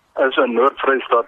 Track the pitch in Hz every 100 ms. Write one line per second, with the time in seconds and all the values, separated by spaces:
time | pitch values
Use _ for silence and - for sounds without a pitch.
0 | _ - 135 156 127 117 123 - 135 131
1 | - 117